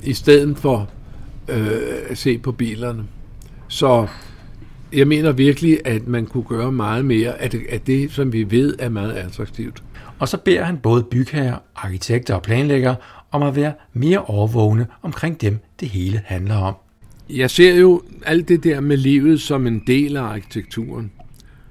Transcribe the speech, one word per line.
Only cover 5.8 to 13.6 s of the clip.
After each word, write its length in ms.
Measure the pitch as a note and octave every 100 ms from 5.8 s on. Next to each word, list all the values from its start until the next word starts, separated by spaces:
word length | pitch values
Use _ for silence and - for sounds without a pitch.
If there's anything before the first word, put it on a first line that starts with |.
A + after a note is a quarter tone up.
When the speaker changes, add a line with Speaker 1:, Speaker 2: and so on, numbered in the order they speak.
Speaker 1:
at 240 | C3 A2 A#2+
man 180 | A#2+ A2
kunne 160 | B2+
gøre 300 | G#2+ A2+ B2
meget 320 | C3 G#2 A2+
mere 380 | C#3 A2+ A#2 -
af 80 | A#2
det, 120 | A2+ A2+
af 100 | A2+
det, 320 | - C3+ C#3+
som 200 | C#3+ C3+
vi 180 | A2+ G#2
ved 240 | A2+ C#3+ -
er 100 | B2
meget 240 | A2 G#2
attraktivt. 680 | G#2+ F2+ G2+ A2 - A2+ - - - - -
Speaker 2:
Og 100 | C#3
så 80 | F3+
beder 280 | - F3+
han 140 | F3 E3
både 240 | A#2 A#2
bygherrer, 540 | A#2 B2 B2+ D3+ C3 A#2 - -
arkitekter 580 | G2 F#2 - A#2+ B2
og 80 | F#2+
planlæggere 540 | G#2 A#2 D3 C3+ B2+ B2 - - _
om 100 | D3
at 140 | C#3+
være 160 | C3+